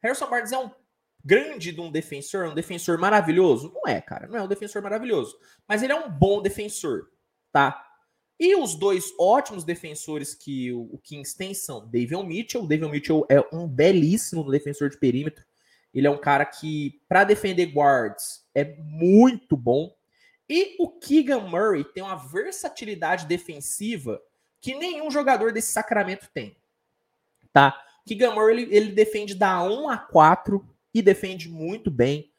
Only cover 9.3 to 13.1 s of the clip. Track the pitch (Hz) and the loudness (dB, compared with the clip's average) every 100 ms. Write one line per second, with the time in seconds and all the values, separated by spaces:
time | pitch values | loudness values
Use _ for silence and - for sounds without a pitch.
9.3 | 247 277 208 160 170 165 151 - 151 139 | 2 0 -10 -8 -8 -10 -14 -10 -10 -10
10.3 | - - 135 123 120 117 - _ 147 139 | -14 -10 -8 -6 -8 -10 -16 _ -16 -14
11.3 | - 190 196 - 123 110 120 120 170 190 | -12 -10 -10 -10 -12 -4 -2 -2 -4 -6
12.3 | 170 226 247 180 156 156 147 - | -8 -6 -6 -2 -2 -2 -6 0